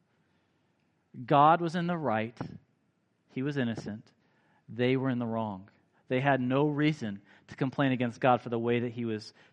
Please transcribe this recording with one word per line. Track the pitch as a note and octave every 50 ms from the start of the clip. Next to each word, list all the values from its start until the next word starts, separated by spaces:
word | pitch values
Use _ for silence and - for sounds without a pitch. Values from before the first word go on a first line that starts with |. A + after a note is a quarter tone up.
| _ _ _ _ _ _ _ _ _ _ _ _ _ _ _ _ _ _ _ _ _ _ - C3 B2
God | - D#3 C#3 C#3+ D#3 E3+ E3+
was | E3+ E3 D#3+
in | F#3 E3+
the | F3 F3+
right. | D#3+ D3+ B2 A2 A2 G#2+ A#2 - - - - - - _ _ _ _ _ _ _ _ _ _ _ _ _ _
He | - C3+
was | C3 D3 C#3+
innocent. | C#3 B2 A#2 A2 - - A2 G#2 A2+ - - _ _ _ _ _ _ _ _ _ _ _ -
They | A2 A#2 B2 B2+ C3
were | C3 C3 C3+
in | B2 A#2+
the | A#2+
wrong. | A2+ A2+ A2+ A2 G#2+ G2 F#2 G2+ - _ _ _ _ _ _ _
They | - B2+ C3
had | C3+ C#3+ C3+ C3
no | B2 B2 C3 C#3 D3
reason | D3+ D3 C#3+ D3+ D3+ D3+ - A#2+ G#2+ G2 G2+ - _ - - _
to | - -
complain | - C#3+ C3 - - C#3 C3
against | B2+ A#2 B2+ A#2+ A2 -
God | - C3 B2 A#2
for | - A#2+
the | A#2 A#2
way | A#2 A#2+ A#2+ A#2+
that | A#2+ B2 A#2
he | A#2+ A#2
was | A2+ A2 G#2+ G#2+ - _ _ - _